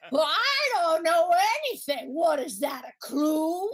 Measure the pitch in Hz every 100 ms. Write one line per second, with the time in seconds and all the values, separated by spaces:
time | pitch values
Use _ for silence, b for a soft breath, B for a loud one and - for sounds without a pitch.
0 | 165 269 302 339 508 554 587 453 339 320
1 | 339 339 349 349 403 508 605 466 - 277
2 | 269 269 339 294 269 196 277 262 - -
3 | - 277 302 311 311 349 392